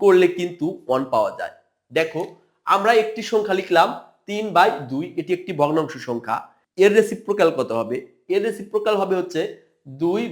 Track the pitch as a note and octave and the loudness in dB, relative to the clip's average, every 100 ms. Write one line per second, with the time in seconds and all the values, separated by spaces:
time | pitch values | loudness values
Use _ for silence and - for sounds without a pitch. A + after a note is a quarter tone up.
0 | G3+ F#3 F3+ F3+ F3 F3 D#3 - - C3 | 6 6 6 2 -6 -4 -6 -6 -2 -2
1 | C3+ A#2 G2 F2+ F2 - _ _ _ C3+ | 0 0 -2 -4 -12 -12 _ _ _ -2
2 | D#3+ D#3 F#3 - _ _ - F#3+ G#3 A#3 | -2 -4 -10 -12 _ _ 0 0 4 2
3 | G#3+ - - A3 G#3 F#3+ F#3 E3+ G3 - | 2 -4 -2 -2 0 -2 2 2 2 0
4 | - _ - G#3 G#3+ E3+ G3+ F3+ B2+ C3 | -14 _ -8 -6 -2 4 2 2 -6 -6
5 | F3 E3+ D#3 F3+ F3+ D#3+ D3 D#3 D3 B2+ | -6 -8 -4 -6 -4 -2 0 0 -2 -6
6 | - A#2 G#2+ A2 - _ _ - G3 G#3+ | -8 -8 -4 -6 -8 _ _ 4 4 6
7 | - G#3 - G3+ E3 C3 B2 A2+ A2 C3 | 2 -2 -6 2 2 2 -2 -2 -2 -6
8 | - _ - F#3+ A3 G#3+ G3 G#3+ G#3+ G#3 | -8 _ -4 -2 -2 -6 -4 -4 0 0
9 | F#3 F#3 F3+ E3 G3+ - _ _ C#3 C3+ | 0 -2 -2 -4 -6 -8 _ _ -20 -4
10 | E3+ G3+ A#3+ | -2 -2 -4